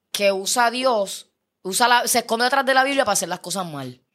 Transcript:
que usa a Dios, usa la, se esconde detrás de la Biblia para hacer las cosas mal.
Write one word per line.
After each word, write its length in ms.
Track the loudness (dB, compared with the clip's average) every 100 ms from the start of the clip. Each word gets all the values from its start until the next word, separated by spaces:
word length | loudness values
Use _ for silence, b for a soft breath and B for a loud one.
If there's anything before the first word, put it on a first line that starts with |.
| _
que 200 | -2 0
usa 340 | 0 -2 0 0
a 60 |
Dios, 560 | 0 0 0 -2 -8 -16 _ _ _
usa 240 | -6 0 4
la, 200 | 4 2
se 120 | 0
esconde 260 | 0 0 2
detrás 200 | 2 2
de 80 |
la 100 | 2
Biblia 220 | 2 2 2
para 80 |
hacer 160 | 0 -2
las 100 | -6
cosas 260 | -6 -6 -6
mal. 360 | -8 -10 -14 _